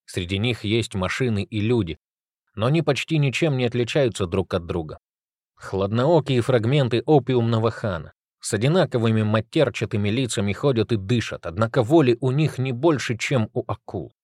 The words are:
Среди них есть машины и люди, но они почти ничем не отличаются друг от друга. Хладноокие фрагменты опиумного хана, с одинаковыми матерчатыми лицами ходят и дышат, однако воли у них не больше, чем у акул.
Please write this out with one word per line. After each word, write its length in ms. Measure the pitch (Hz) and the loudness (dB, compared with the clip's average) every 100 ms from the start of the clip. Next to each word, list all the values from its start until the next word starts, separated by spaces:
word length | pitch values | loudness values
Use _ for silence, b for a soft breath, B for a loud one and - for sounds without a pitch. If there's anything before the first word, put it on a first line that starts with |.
Среди 320 | - - 90 98 | -10 -8 -4 -2
них 280 | 123 110 | 0 -2
есть 300 | 101 113 107 | 0 0 -2
машины 500 | 98 92 - 127 101 | -4 -4 -2 -2 -2
и 160 | 101 107 | -4 -2
люди, 360 | 110 120 85 - _ _ _ _ _ | 0 0 0 -6 _ _ _ _ _
но 120 | 101 117 | -4 0
они 160 | 165 | 0
почти 340 | 147 127 - 156 | 0 -2 0 0
ничем 400 | 139 - 160 131 | 0 0 0 0
не 80 | |
отличаются 640 | 123 120 117 156 127 - 90 | 0 -2 -2 0 0 -2 -2
друг 260 | 95 87 | -2 -2
от 140 | 92 85 | -4 -4
друга. 320 | 87 78 - _ _ _ _ _ | -6 -6 -12 _ _ _ _ _
Хладноокие 880 | _ - 95 98 117 135 170 - 123 | _ -8 -4 -2 0 2 2 2 0
фрагменты 600 | 113 123 113 147 120 120 - | 2 2 2 2 2 0 4
опиумного 640 | 151 117 127 117 113 113 | 2 4 2 2 2 0
хана, 420 | - 110 82 - _ _ _ | -2 -6 -6 -10 _ _ _
с 100 | - | -4
одинаковыми 680 | 107 127 185 143 123 113 110 | 0 2 2 2 2 2 2
матерчатыми 840 | 107 110 - 160 120 - 107 107 101 | 2 0 0 2 2 0 -4 -2 0
лицами 440 | 117 123 - 101 | 0 -2 -2 -2
ходят 380 | - 143 113 104 | 0 0 2 0
и 60 | 113 | -2
дышат, 500 | 95 120 - - 87 | 0 -2 -2 -8 -8
однако 380 | 87 113 143 | -2 0 0
воли 340 | 110 165 127 113 | 4 6 6 2
у 120 | 131 | 0
них 260 | 139 151 - | 0 0 0
не 140 | 131 | -4
больше, 440 | 120 165 135 - 113 | 0 2 2 -2 -4
чем 320 | - 131 107 | -2 0 0
у 100 | 127 - | -4 -6
акул. 440 | 107 - 98 - _ | -8 -8 -12 -12 _